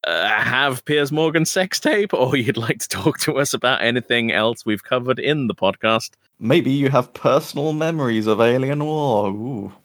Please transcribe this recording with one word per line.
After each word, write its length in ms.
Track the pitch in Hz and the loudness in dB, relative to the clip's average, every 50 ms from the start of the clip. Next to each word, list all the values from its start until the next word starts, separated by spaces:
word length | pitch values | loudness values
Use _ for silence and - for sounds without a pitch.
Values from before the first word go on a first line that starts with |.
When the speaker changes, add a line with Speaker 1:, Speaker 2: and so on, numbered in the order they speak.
| - | -4
Speaker 1:
uh, 220 | - 85 82 85 104 107 107 | -4 -2 0 0 0 0 0
have 460 | - - 120 131 139 143 131 127 - | 0 0 0 2 2 0 -2 -4 -4
Piers 260 | - 151 147 143 139 | -2 0 0 0 0
Morgan's 380 | 139 156 160 160 156 165 160 - | 0 0 0 2 2 0 0 0
Sex 300 | - 190 185 185 - - | 0 -2 -2 -2 -4 -2
Tape, 340 | - 302 - 208 202 208 - | -2 0 0 0 0 0 2
or 240 | - 127 123 123 139 | 0 2 2 2 0
you'd 200 | 120 110 - - | 0 0 -2 -2
like 200 | 113 113 - 113 | -2 -2 -4 -4
to 100 | - - | -4 -8
talk 280 | - 101 - 160 139 - | -8 0 0 0 0 0
to 180 | - - 151 131 | -2 -2 0 0
us 160 | 143 - - | 0 -2 -2
about 260 | 127 - 123 131 - | -2 0 0 0 2
anything 500 | - 117 120 123 117 - 120 120 117 113 | 0 0 0 0 -2 0 0 0 0 0
else 320 | - 87 107 113 120 - - 113 | 0 2 0 0 -2 -2 -2 -4
we've 160 | 107 98 - | -4 -4 -2
covered 340 | - 131 127 123 123 131 123 | -2 -2 -2 0 -2 -2 -2
in 300 | - - 151 156 135 113 | 0 -2 0 0 0 -2
the 80 | 98 | -2
podcast. 560 | - - 95 98 - - 113 113 113 - - _ _ _ _ _ _ | 0 0 0 0 2 0 2 2 2 0 -4 _ _ _ _ _ _
Speaker 2:
Maybe 300 | - 113 135 175 131 - | 0 2 2 4 4 2
you 200 | 135 143 143 135 | 0 2 0 2
have 200 | 135 - 147 - _ | 2 2 0 0 _
personal 580 | - - 127 127 143 156 - - 143 143 156 151 | -2 0 2 2 2 0 -2 -6 -4 -2 -2 -2
memories 540 | 156 156 160 165 160 143 123 113 110 107 110 | -2 -2 -2 -2 -2 -2 0 0 0 2 2
of 120 | 107 101 | 4 4
alien 460 | 117 117 120 127 131 135 143 147 147 | 4 4 4 2 0 -2 -2 -2 -2
war. 440 | 151 151 156 147 139 117 104 104 101 | -2 -2 -2 0 2 2 2 0 0
Ooh. 440 | 98 104 110 127 139 110 98 98 98 _ _ | -4 -4 -6 -6 -6 -6 -8 -10 -12 _ _